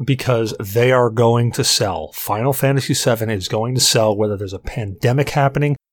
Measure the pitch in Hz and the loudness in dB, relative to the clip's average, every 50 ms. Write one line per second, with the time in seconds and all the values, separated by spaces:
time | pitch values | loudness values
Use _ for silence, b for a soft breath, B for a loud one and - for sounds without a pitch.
0 | 127 123 139 135 - - 123 117 113 110 120 - 107 98 98 117 120 127 131 127 | -4 -2 -2 -2 0 0 0 0 0 -2 -4 -8 -8 -4 0 2 4 4 4 4
1 | 123 120 110 120 120 117 117 117 120 120 - - 123 - - - 113 98 87 82 | 4 4 2 4 4 4 4 4 2 0 0 0 0 0 0 0 0 -2 -4 -4
2 | 78 - - - - - 101 107 117 139 135 - - 135 139 139 127 - 135 - | -8 -10 -12 -10 -6 -4 -4 -2 0 0 0 0 0 0 2 0 0 0 -2 0
3 | - 131 117 110 113 110 110 101 92 - - 107 113 120 127 127 - - - 120 | 2 0 0 0 0 -2 -2 -4 -4 -4 -2 -2 -2 -2 0 0 0 2 2 2
4 | 110 110 104 101 107 104 104 95 104 92 95 92 - - - 123 107 101 95 - | 2 2 2 2 0 -2 -2 -4 -8 -8 -10 -12 -12 -10 -8 -8 -8 -8 -6 -2
5 | - 120 123 147 143 - - 151 139 139 131 143 147 147 143 - _ _ | 0 0 2 2 0 0 0 0 0 0 0 0 0 0 -2 -2 _ _